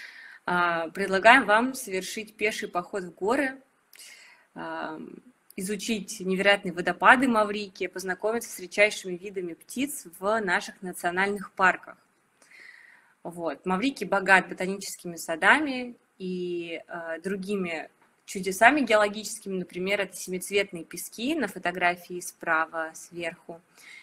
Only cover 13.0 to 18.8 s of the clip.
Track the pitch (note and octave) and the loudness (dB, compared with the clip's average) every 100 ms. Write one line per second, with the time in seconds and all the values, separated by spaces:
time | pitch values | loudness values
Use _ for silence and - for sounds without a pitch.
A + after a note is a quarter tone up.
13 | _ _ F3 F3 E3 C#3+ F#3 F#3 C4+ C#4 | _ _ -14 -6 -6 -4 -2 0 0 -2
14 | F#3+ G3 F#3+ F#3+ F3+ - F#3 G3 - - | -2 0 6 6 6 -6 -4 -4 -8 -10
15 | F3+ E3 - D#3+ G3 C4 D4+ B3+ B3 A#3 | -12 -10 -6 2 4 6 2 -4 -8 -14
16 | _ _ F#3 F#3 F3+ F3 E3+ D#3+ - E3+ | _ _ -6 -4 -4 -6 -6 -10 -10 -10
17 | E3 E3 F3+ G3 F#3 G3+ F3+ D#3+ - _ | -8 -6 -6 -6 -4 -4 -2 -6 -10 _
18 | _ _ - G3+ F#3+ F#3+ A#3 D4+ | _ _ -12 -6 -4 6 6 8